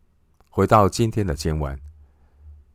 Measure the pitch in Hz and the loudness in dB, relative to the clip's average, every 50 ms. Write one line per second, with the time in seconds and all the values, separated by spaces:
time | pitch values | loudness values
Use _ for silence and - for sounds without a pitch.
0 | _ _ _ _ _ _ _ _ _ _ - 101 98 - 117 107 98 92 - - | _ _ _ _ _ _ _ _ _ _ -2 0 2 4 6 4 4 4 2 0
1 | 117 110 - 107 104 87 71 - - 82 78 78 71 67 69 69 - - - - | -2 -2 -2 -4 -4 -4 -4 -4 -4 -4 -4 -4 -6 -8 -10 -12 -16 -20 -20 -20
2 | - _ _ _ _ _ _ _ - - - - - _ | -20 _ _ _ _ _ _ _ -20 -20 -20 -20 -20 _